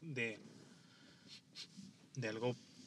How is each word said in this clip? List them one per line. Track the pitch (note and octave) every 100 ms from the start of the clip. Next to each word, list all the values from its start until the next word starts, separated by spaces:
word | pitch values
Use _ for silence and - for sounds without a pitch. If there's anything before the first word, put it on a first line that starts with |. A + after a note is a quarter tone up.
de, | E3 B2+ A#2 G#2+ - - - - - - - - - - - - - - - - - C3+
de | A2+
algo | A2 B2 A#2+ - -